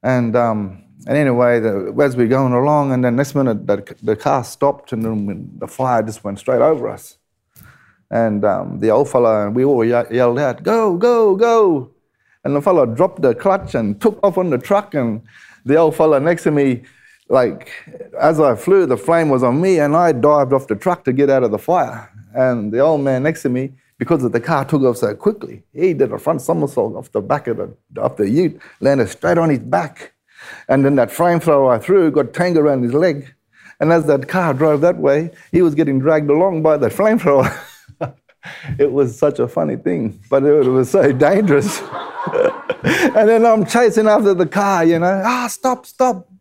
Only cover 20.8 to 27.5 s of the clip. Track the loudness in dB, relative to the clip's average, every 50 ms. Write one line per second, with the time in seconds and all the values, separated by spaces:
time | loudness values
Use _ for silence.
20.8 | -2 -4 -4 -2 _ -4 0 0 2 2 2 2 2 0 -2 -4 -2 -2 0 0
21.8 | 0 -4 -6 -14 -18 -20 _ -20 -20 _ -2 0 0 0 0 -2 -4 -4 0 0
22.8 | 2 2 2 0 0 -2 -2 0 0 -2 -4 -2 -4 -4 -2 -2 -4 -6 -10 _
23.8 | _ _ _ _ -2 -2 0 0 0 0 -2 -2 -2 0 -2 -2 0 0 0 2
24.8 | 2 2 0 0 -2 -4 -4 -2 -2 -2 -2 -2 -10 -16 -16 -18 _ _ _ -2
25.8 | 0 0 2 0 0 -2 -2 -6 -4 -4 -4 -2 -2 -4 -2 -2 -2 -4 -2 -2
26.8 | -2 -2 -4 -10 -14 -8 _ -8 -4 -2 -4 -4 -4 -6